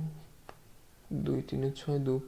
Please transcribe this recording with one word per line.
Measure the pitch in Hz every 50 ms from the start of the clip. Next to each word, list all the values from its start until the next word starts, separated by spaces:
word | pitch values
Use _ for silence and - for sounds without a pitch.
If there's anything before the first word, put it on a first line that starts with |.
| 160 156 156 156 - - - - - - - - - - - - - - - - - - - 139 143
দুই | 143 135 131 135 -
তিনে | 139 135 135 135 139 -
ছয়, | - 151 143 139 135
দু | 131 131 135 131